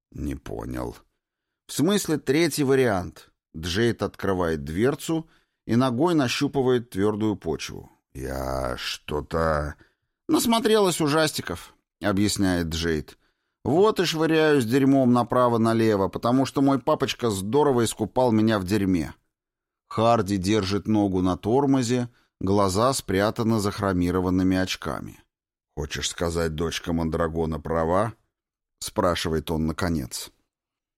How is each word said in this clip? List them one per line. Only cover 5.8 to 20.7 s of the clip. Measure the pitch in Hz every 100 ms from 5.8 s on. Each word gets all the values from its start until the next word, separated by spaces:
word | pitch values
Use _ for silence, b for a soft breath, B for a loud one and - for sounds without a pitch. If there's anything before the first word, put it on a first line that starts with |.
| 131 117 175
нащупывает | 160 131 - 143 143 127 127 117
твердую | 92 104 107 107 95
почву. | 82 71 - 50 - _ _
«Я | 64 65 65 65 65 64 62
что-то» | - - - 76 73 82 82 76 73 - b b _ _ -
«Насмотрелась | 320 240 226 285 427 190 -
ужастиков», | 151 156 156 - - 85 - _ _ _
объясняет | 98 98 104 - 95 87 85
Джейд. | 82 85 78 - - _ _ _ _
«Вот | - 156 214 208
и |
швыряюсь | 165 160 160 160 156 147
дерьмом | 110 135 135 139 123
направо-налево, | 123 117 123 123 117 113 113 113 101 95
потому | - 117 131 127
что | -
мой | 139 135
папочка | 135 151 123 - 120
здорово | 98 98 139 147 123
искупал | 113 - 104 - 127
меня | 110 110 110
в |
дерьме». | 90 104 98 90 69 - _ _ _ _ _ _ _
Харди | - 113 117 95 101
держит | 92 107 95